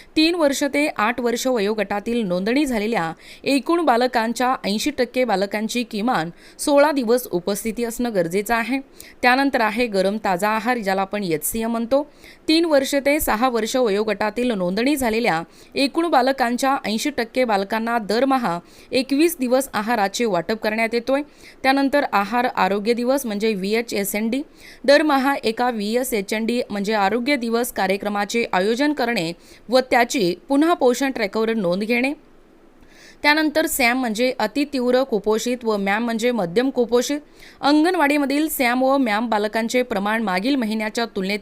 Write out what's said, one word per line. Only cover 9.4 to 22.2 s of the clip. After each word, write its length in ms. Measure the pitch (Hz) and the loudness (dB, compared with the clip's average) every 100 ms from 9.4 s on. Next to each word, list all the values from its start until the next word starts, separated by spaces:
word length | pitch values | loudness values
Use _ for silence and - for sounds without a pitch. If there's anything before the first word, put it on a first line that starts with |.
| 277 262 | 2 2
आहे 260 | 214 208 247 | 0 0 -2
गरम 300 | 196 190 214 | 0 0 0
ताजा 260 | 208 175 208 | -2 0 0
आहार, 280 | 220 220 240 | 0 0 -2
ज्याला 240 | 190 190 | 0 -2
आपण 220 | 190 208 | -2 -4
एचसीएम 480 | 190 156 - 226 226 | -2 -2 -2 -4 -2
म्हणतो. 320 | 233 233 269 294 - - - - | -2 0 0 0 -10 -20 -8 0
तीन 180 | 320 339 | 2 4
वर्ष 300 | 285 269 285 | 2 2 0
ते 240 | 277 302 | 2 0
सहा 300 | - 214 262 | 0 0 0
वर्ष 260 | 233 220 262 | 0 0 0
वयोगटातील 760 | 240 196 214 202 214 208 247 | 2 0 0 -2 -2 -2 -2
नोंदणी 440 | 208 175 190 254 294 | 0 0 0 0 0
झालेल्या 460 | 240 220 233 160 - - - - | 0 0 0 0 -4 -14 -8 -2
एकूण 340 | 277 330 339 | 0 0 2
बालकांच्या 640 | 285 254 269 240 240 269 277 190 | 2 2 0 0 0 0 -2 -2
ऐंशी 240 | 220 294 | -4 -4
टक्के 360 | 269 226 254 247 | -4 -4 -2 0
बालकांना 520 | 202 196 220 226 240 | 0 0 -4 -2 -4
दरमहा 580 | 196 220 269 262 220 170 - - - | 0 0 2 2 0 -4 -8 -20 -4
एकवीस 440 | 254 254 277 330 330 | -2 0 2 2 0
दिवस 300 | 247 254 269 | 0 0 0
आहाराचे 520 | 208 214 240 196 196 233 | -4 -2 0 0 0 0
वाटप 360 | 175 165 220 | 0 -2 -4
करण्यात 300 | 214 220 226 | -2 -2 -2
येतोय. 280 | 240 233 269 294 - - - | -2 0 -2 -2 -14 -20 -4
त्यानंतर 420 | 262 277 277 285 269 | 0 2 2 2 0
आहार 340 | 202 | 0